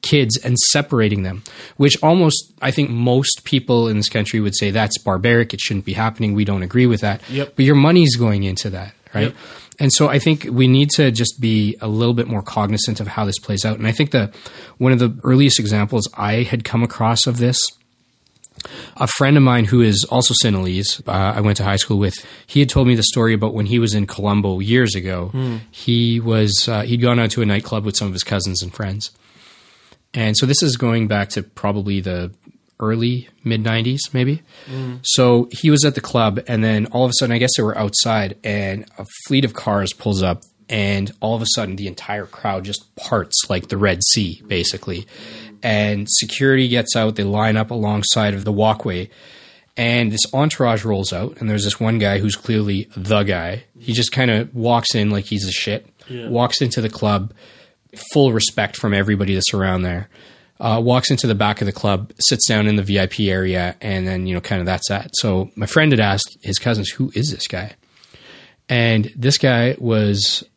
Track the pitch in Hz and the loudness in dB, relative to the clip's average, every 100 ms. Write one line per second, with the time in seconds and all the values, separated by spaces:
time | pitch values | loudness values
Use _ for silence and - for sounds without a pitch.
0 | - 147 123 117 123 123 - 147 143 131 | 2 2 2 -2 0 2 2 2 0 0
1 | 107 101 92 92 - - - - 139 - | 2 0 -4 -8 -14 -18 -20 2 2 4
2 | 156 180 160 - - _ 131 135 139 117 | 4 4 4 2 -6 _ -4 0 -2 0
3 | 120 127 139 - - 135 - 120 117 107 | 2 2 2 -4 0 -2 2 2 2 0
4 | 104 113 101 113 104 98 104 107 104 - | 0 -2 -2 0 -2 0 -2 0 0 -2
5 | - 95 113 117 113 - - 101 - 113 | -2 0 4 4 2 -4 -4 -4 -4 -4
6 | 113 113 110 104 104 98 90 123 123 110 | -4 -2 -2 0 0 -2 -2 2 2 2
7 | 104 101 - 131 139 - 135 143 147 180 | -2 -4 -6 -6 -6 0 4 6 6 6
8 | 156 120 120 101 98 92 107 92 101 _ | 4 4 2 2 -2 -4 -6 -8 -12 _
9 | _ 104 113 - - - - - 139 - | _ -4 -4 -4 -20 -20 -20 -2 0 4
10 | 147 139 160 151 - 123 127 131 147 - | 4 4 2 0 0 2 4 6 4 4
11 | 139 113 117 - 113 110 104 107 110 107 | 2 2 -2 -2 0 2 0 -2 -4 0
12 | 120 120 117 110 98 - 104 107 - 104 | 2 0 -2 -4 -4 -4 -2 -2 -2 -4
13 | 101 - 104 95 - 98 110 107 110 117 | -6 -4 -4 -4 -4 -4 -2 -2 -2 0
14 | 147 131 104 - - - - _ 127 127 | 2 2 0 -6 -20 -20 -20 _ 2 4
15 | 120 110 131 131 139 - 107 104 104 117 | 2 0 2 4 6 4 2 0 0 -2
16 | 101 - 104 113 120 123 110 117 117 - | -4 -4 -2 -2 -2 -4 -2 -2 -2 0
17 | 113 117 - 120 120 127 - - _ _ | 0 2 0 2 0 0 -2 -6 _ _
18 | _ _ _ _ - - - - - - | _ _ _ _ -20 -18 -18 -18 -20 -4
19 | 127 - 135 147 131 120 107 123 113 98 | -2 2 6 6 6 4 4 4 4 4
20 | - 127 123 117 120 98 92 92 101 - | 2 2 2 2 2 2 0 -2 -4 -6
21 | - 98 98 110 107 101 101 98 - 101 | -4 0 0 2 0 2 0 0 0 0
22 | 101 - - - _ 143 139 - 123 120 | 0 -4 -14 -20 _ 2 4 4 4 4
23 | 104 - 117 110 107 110 98 120 113 104 | 2 2 2 2 0 -2 0 2 2 0
24 | 98 - 101 101 101 92 98 120 120 98 | -2 -4 0 0 0 -2 2 4 4 0
25 | 92 90 90 131 131 113 113 - - 117 | -6 -6 -6 -4 -6 -6 -12 -10 -2 0
26 | 117 117 113 110 107 101 - 110 113 120 | 2 0 0 2 2 0 0 -2 -2 2
27 | 120 120 113 123 110 101 - 110 104 - | 2 4 2 0 0 0 -2 -6 -4 -4
28 | 101 90 - 101 92 90 92 - 101 101 | -4 -6 -4 -4 -2 -6 -8 -8 -8 -6
29 | - _ _ _ - - _ _ _ _ | -10 _ _ _ -20 -20 _ _ _ _
30 | _ - 110 107 131 143 156 120 123 117 | _ -2 0 2 2 2 2 0 0 2
31 | 110 104 101 - 95 - 101 101 101 98 | 2 0 -2 -6 -8 -6 -4 -2 -2 -4
32 | 92 90 90 - - _ _ _ 110 113 | -2 -6 -6 -12 -20 _ _ _ -4 0
33 | 120 123 - _ 117 110 110 113 113 135 | -2 -4 -8 _ -4 -2 0 0 -2 -4
34 | - 127 127 151 _ - - 131 127 127 | -4 -2 -2 -2 _ -20 -14 -10 -10 -8
35 | 131 - 123 120 120 - 160 147 147 143 | -2 4 6 6 2 0 4 4 4 0
36 | - 123 110 98 - 113 110 107 110 120 | -2 0 0 0 -4 0 2 0 0 0
37 | 127 120 127 117 123 - 107 110 107 - | 0 0 0 2 2 2 -2 -2 -2 -2
38 | - 110 98 - 113 101 98 98 - - | 0 0 -2 -6 -6 -4 -4 -8 -12 -16
39 | 107 - - 135 131 - - 101 95 - | -14 -14 -2 0 0 -2 -2 -2 -2 -4
40 | 110 95 92 85 - _ _ 110 98 98 | -4 0 0 -2 -8 _ _ -4 -2 -2
41 | 101 - 107 113 110 - 104 95 98 87 | -4 -6 -4 -4 -2 -4 -4 -8 -10 -12
42 | - 104 92 - 107 95 95 98 _ - | -10 -10 -10 -8 -6 -6 -8 -12 _ -16
43 | - 113 85 - - 92 - 98 101 90 | -4 -2 0 -2 0 -4 -4 -2 0 2
44 | - - 95 - - 95 85 95 - 87 | 0 0 -2 -6 -6 -4 -4 -6 -10 -10
45 | 101 - - - - - 120 107 104 104 | -12 -20 -20 -18 -20 -8 -2 0 0 -2
46 | 107 - 110 - 135 131 127 120 113 120 | 0 0 0 0 2 4 4 0 0 0
47 | 110 110 98 104 110 110 110 120 104 104 | 0 0 -2 0 2 0 -2 -4 -2 -2
48 | 101 117 104 98 107 101 110 107 - 90 | 0 0 0 -2 -2 2 2 2 -2 -6
49 | 90 _ - - - - _ - 120 120 | -8 _ -20 -20 -20 -20 _ -4 0 0
50 | 117 107 - 131 151 - 123 110 110 98 | 0 0 -2 0 0 2 0 0 -2 -2
51 | 95 87 104 - 110 104 101 - 113 117 | -2 -6 -8 -6 -4 -2 -2 -2 -2 0
52 | 104 98 104 101 - 110 104 98 - - | 0 0 -2 -4 -2 -2 0 -2 -6 -10
53 | 92 107 101 90 82 110 _ _ 120 113 | 0 0 0 -2 -4 -10 _ _ -6 -2
54 | 117 131 127 107 120 123 113 117 - 117 | -2 0 2 2 -2 -4 0 0 0 -2
55 | 104 101 98 104 95 90 - 110 - _ | 0 -2 -4 -6 -4 -6 -6 -6 -10 _
56 | - 123 113 117 120 - 131 123 110 - | -16 -14 -6 -2 0 0 -2 -2 -6 -2
57 | 107 101 101 - - - _ _ _ - | 0 0 -2 -12 -20 -20 _ _ _ -18
58 | - 156 135 110 - - 104 - 110 101 | -4 2 4 4 0 0 -4 -2 0 0
59 | 98 101 98 95 - 104 95 92 90 87 | 2 0 0 0 0 0 0 0 -2 -4
60 | 98 _ - - _ _ 113 113 117 123 | -8 _ -20 -20 _ _ -2 0 2 2
61 | - 131 120 104 104 104 101 - 104 95 | 2 0 0 2 0 0 -4 -2 -2 -2
62 | 104 - - 120 - 110 104 104 98 98 | -4 -2 -2 0 0 2 2 0 0 0
63 | 95 - 101 92 95 92 90 - 110 95 | 0 -2 -2 0 0 -2 -4 -6 -6 -4
64 | 92 92 92 90 - 98 90 90 - 101 | -4 -4 -4 -6 -4 -4 -2 -4 -2 -6
65 | - - 113 95 92 - 104 165 156 123 | -6 -4 0 0 -2 -6 0 2 4 4
66 | 104 98 - - 104 98 123 110 98 - | 2 0 -4 -8 -8 -4 -2 -2 -4 -6
67 | 127 101 147 - - 92 104 - _ _ | -6 -4 -6 -6 -8 -10 -12 -16 _ _
68 | _ - - - - _ _ 123 117 113 | _ -20 -20 -20 -20 _ _ 0 2 2
69 | 110 - 123 143 135 117 120 - 120 113 | 0 -2 0 2 2 2 2 -2 0 0
70 | 104 101 104 - - | 2 0 -2 -4 -8